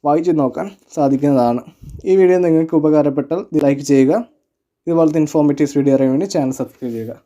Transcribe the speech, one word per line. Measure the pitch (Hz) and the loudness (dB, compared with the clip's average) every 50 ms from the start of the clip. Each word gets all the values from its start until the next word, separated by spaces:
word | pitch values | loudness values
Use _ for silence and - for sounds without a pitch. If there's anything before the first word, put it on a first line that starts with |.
| - | 0
വായിച്ച് | 147 147 165 170 180 165 156 | 0 0 0 0 0 0 0
നോക്കാൻ | 139 127 - 160 180 202 - _ _ _ - | 0 -2 -2 -6 -10 -10 -12 _ _ _ -4
സാധിക്കുന്നതാണ്. | 160 143 135 139 131 143 143 139 127 120 120 120 123 - - _ _ - - - - - 190 | -2 0 0 0 0 0 2 2 2 2 0 -2 -4 -8 -14 _ _ -20 -20 -20 -10 -2 0
ഈ | 190 190 | 2 4
വീഡിയോ | 190 180 180 180 180 | 4 4 4 2 2
നിങ്ങൾക്ക് | 170 160 160 160 160 170 156 | 2 2 0 0 0 0 0
ഉപകാരപ്പെട്ടാൽ | 147 151 151 151 143 147 135 143 135 - 160 175 - - - 151 147 | 2 2 2 2 2 0 -2 -4 -4 -4 -6 -8 -6 -4 -4 0 0
ലൈക്ക് | 139 139 135 131 139 | 0 0 -2 0 2
ചെയ്യുക. | 143 135 131 135 170 226 240 _ _ _ _ _ _ _ _ _ _ _ _ | 2 4 4 2 2 -2 -4 _ _ _ _ _ _ _ _ _ _ _ _
ഇതുപോലത്തെ | 170 170 165 165 160 151 165 156 | -2 0 2 2 2 2 0 -2
ഇൻഫോർമേറ്റീവ്സ് | 147 - 156 147 147 139 143 151 139 - 143 | 0 0 0 2 2 2 0 -2 -2 0 -2
വീഡിയോ | 139 143 135 | 0 2 2
അറിയാൻ | 135 135 131 131 | 2 2 0 0
വേണ്ടി | 143 190 196 - | -2 -4 -2 -4
ചാനൽ | 165 135 131 131 - | -4 -4 -4 -4 -6
സബ്സ്ക്രൈബ് | 127 - _ _ 135 123 117 | -10 -12 _ _ -10 -10 -8
ചെയ്യുക. | 113 113 117 - - _ | -8 -10 -10 -14 -16 _